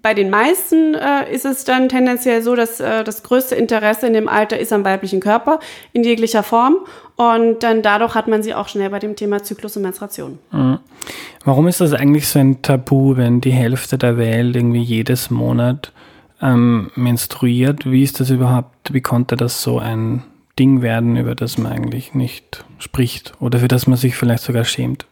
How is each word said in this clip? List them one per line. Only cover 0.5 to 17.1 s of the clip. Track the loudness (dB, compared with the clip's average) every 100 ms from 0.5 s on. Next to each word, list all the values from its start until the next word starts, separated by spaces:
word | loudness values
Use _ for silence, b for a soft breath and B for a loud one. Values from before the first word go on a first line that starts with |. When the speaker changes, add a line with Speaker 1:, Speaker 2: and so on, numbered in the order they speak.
| 0 2 2 2
Speaker 1:
äh, | 0 0 -2 -2
ist | -4
es | -4 -4
dann | 0 2 2
tendenziell | 2 2 2 0 0
so, | 2
dass, | 0 0 -2
äh, | -2 -2
das | -4 -10
größte | 0 0 0
Interesse | -2 0 0 0 0 0
in |
dem | 0 2
Alter | 0 0 -2
ist | -2
am | 0
weiblichen | 0 -2 -2 -2
Körper | 0 0 2 -2 B B B
in | 0
jeglicher | 0 2 0 0
Form | 0 2 2 2 -2 B B 0
und | 2 4 2 2
dann | 0 2
dadurch | 2 2 0
hat | 0 0
man | -2
sie | -2
auch | -6 -6
schnell | -4 -4
bei | -4
dem | -8
Thema | -6 -4 -4
Zyklus | -6 -12 -10 -6
und |
Menstruation. | -6 -8 -14 -12 -14 -16 _
Speaker 2:
Mhm. | -2 0 0 _ B B B B B
Warum | 0 4 2
ist | 2
das | 0
eigentlich | 2 4 2 2
so | 2
ein | 4 2
Tabu, | 0 0 2 2 4 2
wenn | 2 2
die | 2
Hälfte | 2 0 -2 -4 -2
der | 0 2
Welt | 0 0 0
irgendwie | 0 0 0
jedes | 0 -2 0 -2 -2
Monat, | -2 0 0 0 -2 -10 b b b b _
ähm, | 2 4 4 2 -2
menstruiert? | -2 0